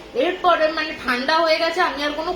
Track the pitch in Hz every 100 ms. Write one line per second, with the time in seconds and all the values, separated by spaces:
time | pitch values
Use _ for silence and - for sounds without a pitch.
0 | - 233 320 359 359 320 311 311 311 302
1 | 247 247 285 320 330 330 330 330 330 269
2 | 294 302 330